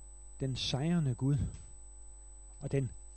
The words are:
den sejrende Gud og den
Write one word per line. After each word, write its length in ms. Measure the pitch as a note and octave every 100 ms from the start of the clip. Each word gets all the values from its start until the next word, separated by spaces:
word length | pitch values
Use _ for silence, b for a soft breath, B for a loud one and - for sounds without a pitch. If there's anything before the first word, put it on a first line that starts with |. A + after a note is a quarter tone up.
| - - - -
den 160 | C3+ B2
sejrende 580 | - B2+ D#3+ F3 C#3
Gud 240 | A#2+ C3+ C#3+ - - - - - - - - - - - -
og 120 | C#3
den 180 | C#3 B2+ - -